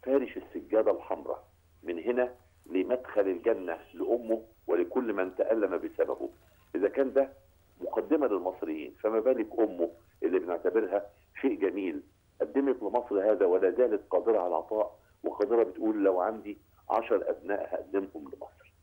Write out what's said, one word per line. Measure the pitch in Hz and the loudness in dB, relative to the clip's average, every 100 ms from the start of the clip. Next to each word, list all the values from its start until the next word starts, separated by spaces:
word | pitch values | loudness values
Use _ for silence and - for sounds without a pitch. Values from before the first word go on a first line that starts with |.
فارش | - 139 127 - | 2 2 2 -8
السجادة | - - - 110 107 | -10 -12 0 2 4
الحمراء | - - 95 67 - - _ _ _ | 2 -2 -8 -6 -8 -8 _ _ _
من | 82 85 | -8 -6
هنا | 92 123 123 - _ _ - | -2 0 0 -4 _ _ -4
لمدخل | 87 92 123 - 104 | -2 0 0 -2 0
الجنة | 95 90 110 107 90 82 - | 0 0 0 0 -2 -8 -10
لأمه | 85 90 117 113 110 - _ - | -8 -2 0 0 -4 -4 _ -2
ولكل | 85 87 131 120 | 0 0 0 -2
من | 98 92 - | -2 -4 -2
تألم | - 113 98 87 | 0 2 2 -2
بسببه. | 82 - 82 - - - _ _ _ | -6 -2 -2 -2 -6 -12 _ _ _
إذا | - 98 | -2 0
كان | - 135 | 2 0
ده | 127 139 - _ _ _ _ | 2 0 -4 _ _ _ _
مقدمة | - - - 156 135 | -6 -4 0 2 2
للمصريين، | 98 90 90 85 78 71 - | 0 -2 -6 -6 -6 -8 -4
فما | 110 110 | 0 2
بالك | 113 120 107 - | 2 0 0 0
أمه | 107 87 82 - _ _ | 0 0 -4 -4 _ _
اللي | 90 92 | 0 0
بنعتبرها | 85 85 92 110 104 98 - _ _ - | 0 -2 0 0 0 -2 -4 _ _ -2
شيء | - 165 | -2 0
جميل | 95 98 95 73 - _ _ _ | 0 0 -4 -6 -12 _ _ _
قدمت | - 135 139 127 | -2 0 0 0
لمصر | 101 117 120 101 101 | 0 -2 0 0 2
هذا | 104 95 | 4 4
ولا | 92 92 | 4 4
زالت | 90 123 104 - | 4 2 2 0
قادرة | 90 110 110 | 0 2 2
على | 90 | 2
العطاء، | 82 - 107 104 - _ _ | -2 -2 -2 -2 -4 _ _
وقادرة | - - 101 117 | -8 -2 2 4
بتقول: | 104 - 110 107 | 4 2 -2 2
"لو | 98 90 | 2 4
عندي | 92 113 104 101 _ _ _ | 0 -2 -10 -14 _ _ _
عشر | 104 - 104 - | -2 2 0 0
أبناء | - 90 98 80 | -6 -2 -4 -2
هقدمهم | - - 98 95 82 73 | -6 -2 -4 -4 -10 -14
لمصر." | - - _ - _ | -14 -16 _ -20 _